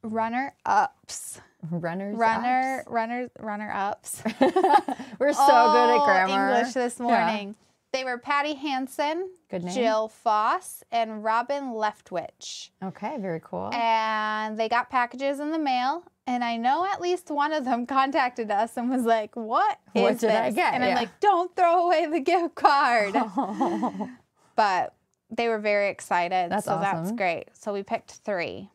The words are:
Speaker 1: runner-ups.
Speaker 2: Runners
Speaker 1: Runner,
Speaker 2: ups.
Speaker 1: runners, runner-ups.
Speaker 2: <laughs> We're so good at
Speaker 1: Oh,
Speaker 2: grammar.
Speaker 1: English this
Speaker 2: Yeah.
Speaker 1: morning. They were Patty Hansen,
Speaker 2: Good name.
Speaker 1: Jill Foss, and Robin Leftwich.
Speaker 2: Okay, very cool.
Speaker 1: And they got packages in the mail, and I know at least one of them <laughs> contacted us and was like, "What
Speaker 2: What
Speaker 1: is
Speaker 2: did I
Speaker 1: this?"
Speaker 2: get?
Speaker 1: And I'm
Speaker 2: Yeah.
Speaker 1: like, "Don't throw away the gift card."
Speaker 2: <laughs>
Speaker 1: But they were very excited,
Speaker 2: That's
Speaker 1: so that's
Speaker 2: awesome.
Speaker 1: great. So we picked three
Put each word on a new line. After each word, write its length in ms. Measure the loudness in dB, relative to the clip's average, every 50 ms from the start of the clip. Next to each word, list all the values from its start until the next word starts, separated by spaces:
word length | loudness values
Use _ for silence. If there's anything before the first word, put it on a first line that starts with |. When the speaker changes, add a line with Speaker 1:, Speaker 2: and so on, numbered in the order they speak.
| -8
Speaker 1:
runner-ups. 1400 | -4 -4 -2 -2 -2 -2 -4 -4 -6 -8 _ _ 2 4 4 4 2 _ _ _ -14 -14 -12 -12 -14 -16 -16 -20 _ _ _ -10 -6
Speaker 2:
Runners 440 | -6 -4 -4 -4 -6 -6 -6 -6 -2
Speaker 1:
Runner, 640 | 0 2 2 2 2 0 0 0 0 0 -2 -4 -6
Speaker 2:
ups. 80 | -6 -4
Speaker 1:
runners, 400 | -4 -4 -2 -2 -4 -6 -8 -8 _ -12
runner-ups. 840 | -10 -8 -8 -8 -6 -6 -4 -4 -4 -4 -6 -8 _ -14 -14 -6 -6
Speaker 2:
<laughs> 160 | -6 0 2 2 4 4 4 4 6 6 4 4 2 -8 -8 -10 -16 -6 -2
We're 140 | 0 0 4
so 100 | 4 6 6 8 8 8 6 6
good 160 | 6 6 6
at 100 | 4 4
Speaker 1:
Oh, 60 | 4
Speaker 2:
grammar. 480 | 4 4 4 4 2 2 0 2 2 2
Speaker 1:
English 180 | 2 0 0 -2
this 260 | -2 -2 -2 -4 -4
Speaker 2:
Yeah. 60 | 0
Speaker 1:
morning. 500 | 2 2 2 2 0 -2 -2 -6 -10 -14 _ _ _ _ _ _ _
They 120 | -6 -6 -4
were 120 | -4 -6 -8
Patty 340 | -4 -2 0 0 0 0 -4
Hansen, 760 | -4 -4 -4 -2 -2 -4 -6 -4 -2 -2 -2 -2 -4 -6 -8 -10 _ _ _
Speaker 2:
Good 140 | -8 -8 -6
name. 100 | -4 -2
Speaker 1:
Jill 340 | 0 2 2 2 2 -2 -4
Foss, 760 | -8 -4 _ 0 2 2 2 2 0 -2 -4 -10 -18 -18 -14 _
and 320 | -2 -2 -2 -2 -6 -6 -2
Robin 480 | 0 0 0 0 -2 -4 -4 -4 -6 -4
Leftwich. 960 | -2 -2 -4 -4 _ _ -8 -8 -8 -8 -8 _ _ -16 -14 -14 -14 -16 -18 _ _ -10
Speaker 2:
Okay, 340 | -10 -10 -8 -8 -8 -8 -6
very 240 | -6 -6 -6 -6 -8
cool. 280 | -10 -10 -8 -8 -6 -4
Speaker 1:
And 840 | -2 0 2 2 2 0 0 -2 -2 -2 -2 -2 -4 -4 -6 -4 -2
they 120 | -2 0
got 200 | 0 0 0 0
packages 480 | 0 0 0 0 -4 -4 -4 -4 -4 -2
in 120 | -4 -4
the 60 | -2 -2
mail, 440 | -2 0 -2 0 0 -2 -2 -4 -8 -14 _ _ _ -4
and 160 | -4 -2 -2
I 100 | -2 -4
know 300 | 0 0 0 2 2 0
at 160 | -2 -2 -2
least 280 | -2 -2 -2 -2 -4 -6
one 200 | -2 -2 0 0
of 140 | 0 -2 0
them 200 | -2 -2 -2 -2
<laughs> 120 | -2 0 2
contacted 540 | 2 2 2 0 0 0 -2 -6 -4 -2
us 260 | 0 0 0 -2 -2 -6
and 120 | -4 -2
was 120 | -2 0 2
like, 320 | 2 2 2 0 -4 -8
"What 440 | -10 -6 -2 0 2 2 2 0 -4 _ _ _
Speaker 2:
What 200 | 2 2 2 2
Speaker 1:
is 60 | 2
Speaker 2:
did 80 | 2 2
I 160 | 2 2 2 0
Speaker 1:
this?" 60 | 0
Speaker 2:
get? 180 | 0 0 0 0
Speaker 1:
And 80 | 0 0
I'm 80 | 2
Speaker 2:
Yeah. 40 | 2
Speaker 1:
like, 240 | 0 -2 -4 -4 _
"Don't 340 | 2 4 4 4 2 -2 _
throw 320 | 2 4 4 4 4 4 4
away 180 | 4 2 2
the 140 | 2 0 0
gift 360 | 2 2 2 2 2 0 -6
card." 600 | 2 2 4 4 6 4 4 4 4 2 2 0
Speaker 2:
<laughs> 960 | 0 -2 0 -2 -4 -2 -2 -2 -2 -2 0 0 -2 -2 -4 -4 -6 -8 -10 -10 -18 _ _ _ _ _ _ _
Speaker 1:
But 380 | 2 2 2 2 0 0 -2 _ _ _ _ _ _ _ _
they 160 | -4 -2 0 0
were 100 | 0 0
very 300 | 0 0 2 2 2 0
excited, 640 | -2 -6 -6 -2 0 0 0 0 0 0 0 0
Speaker 2:
That's 140 | -2 -2 0
Speaker 1:
so 120 | -2 -2 0
that's 200 | 0 -2 -2 -2
Speaker 2:
awesome. 160 | -4 -4 -4
Speaker 1:
great. 300 | -2 -2 -2 -2 -4 -8 -14 _
So 180 | -12 -10 -8
we 100 | -6 -6
picked 300 | -6 -6 -8 -8 -8 -12 -20 -14 _
three 440 | -6 -4 -4 -4 -6 -8 -10 -14 -18 _